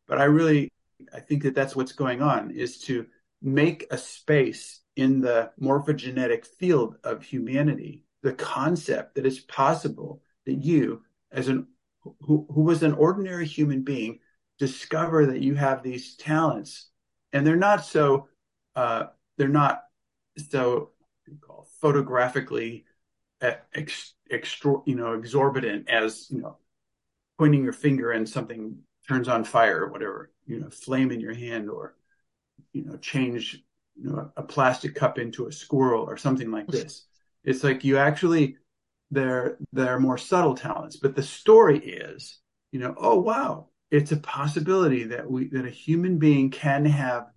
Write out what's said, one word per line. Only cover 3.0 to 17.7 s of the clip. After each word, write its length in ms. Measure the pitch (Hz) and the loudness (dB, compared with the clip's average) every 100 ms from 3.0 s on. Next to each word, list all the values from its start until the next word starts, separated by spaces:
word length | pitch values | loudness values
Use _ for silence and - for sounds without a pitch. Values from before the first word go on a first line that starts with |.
| 113 _ _ _ | -8 _ _ _
make 440 | 135 139 165 160 - | -2 2 2 0 -10
a 80 | 165 | -10
space 800 | - - - 151 117 110 - - _ - | -10 -10 0 2 2 -2 -16 -20 _ -2
in 240 | 131 135 | 0 2
the 300 | 127 117 113 - | 2 0 0 -4
morphogenetic 840 | 135 143 147 135 131 127 123 117 - | 0 0 0 -4 -4 -4 -2 -2 -6
field 500 | _ 180 151 110 - | _ 0 2 0 -6
of 180 | - 113 | -10 -10
humanity, 800 | - 131 113 135 147 120 - - _ _ | -8 -8 -4 0 0 -2 -8 -16 _ _
the 100 | 139 | -4
concept 840 | 131 - 127 147 175 - - - 139 | -4 -6 -2 -2 -2 -2 -4 -4 -2
that 100 | 131 | -2
it's 140 | 131 | -4
possible 840 | - - 139 160 156 - - - _ _ 131 | -8 0 2 2 -4 -8 -12 -16 _ _ -6
that 80 | |
you, 480 | 139 147 156 117 - _ _ _ | -4 2 2 2 -4 _ _ _
as 180 | 131 131 | -6 -2
an, 180 | 131 - _ _ _ - - | -2 -4 _ _ _ -20 -12
who, 240 | 147 151 - | 0 0 2
who 140 | 151 | 0
was 200 | 160 160 | 2 4
an 120 | 156 | 2
ordinary 520 | 151 160 202 190 180 156 | 4 2 2 -4 -6 -6
human 360 | - 151 135 | -2 0 0
being, 380 | 131 131 110 117 _ _ _ _ | -2 -4 -6 -10 _ _ _ _
discover 680 | 135 - - 156 165 160 139 | -6 -6 -6 -4 2 4 4
that 160 | 131 | 2
you 140 | 135 143 | 0 2
have 260 | 139 131 | 0 0
these 340 | 127 123 - - | -4 -10 -14 -12
talents. 720 | 151 156 165 110 - - - _ _ _ _ | -2 0 0 -2 -8 -18 -20 _ _ _ _
And 120 | 139 151 | 0 4
they're 80 | |
not 300 | 170 202 | 4 4